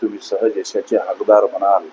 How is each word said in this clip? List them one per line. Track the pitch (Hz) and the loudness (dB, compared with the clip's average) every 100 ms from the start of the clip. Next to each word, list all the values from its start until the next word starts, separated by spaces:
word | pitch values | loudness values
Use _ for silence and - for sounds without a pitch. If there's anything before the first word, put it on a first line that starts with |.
तुम्ही | 110 101 | -6 -6
सहज | - 98 113 101 | -8 -2 -2 -2
यशाचे | 92 104 - 113 | -6 -6 -2 -2
हकदार | - - 104 104 | -2 -2 4 4
बनाल. | 101 - 98 98 80 | 4 0 2 2 0